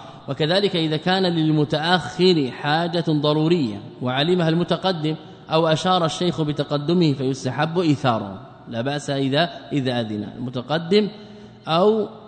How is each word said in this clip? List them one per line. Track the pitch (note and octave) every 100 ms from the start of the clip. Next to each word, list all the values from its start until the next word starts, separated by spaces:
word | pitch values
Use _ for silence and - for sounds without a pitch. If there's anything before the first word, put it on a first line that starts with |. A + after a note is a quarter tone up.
| - - -
وكذلك | C3+ D#3 F#3 G3+ F3
إذا | D#3+ D#3
كان | F3+ F#3+
للمتأخر | F#3 E3+ D#3 D#3 D3 D3+ D#3+ F3+ - - F#3 E3 B2+
حاجة | - D3 D#3 E3+ E3+ E3
ضرورية | D3+ D3 D#3 D#3 F3 B2 G2+ A2+ -
وعلمها | B2 C3 D#3 F3+ D#3+
المتقدم | E3 E3+ E3+ F#3 E3+ D3+ D#3 - - -
أو | D#3+ E3
أشار | D#3+ F#3 F#3 D#3+
الشيخ | - F3+ D#3+
بتقدمه | D3+ C#3+ C#3+ D3 C#3+ F3+ D#3+
فيستحب | C3+ C3 C3+ C3 A#2+ D#3+ F3
إيثاره، | E3+ C#3 C3 A2+ G2+ G2 - - -
لا | A#2
بأس | C3+ C#3+ -
إذا، | C#3 C3+ C#3 E3+ - -
إذا | D3 B2+ B2
أذن | A2 G#2 G#2 B2
المتقدم | B2+ B2 A#2 D#3+ E3+ G#3 G3+ - - - - - -
أو | E3 G#3 A3 - -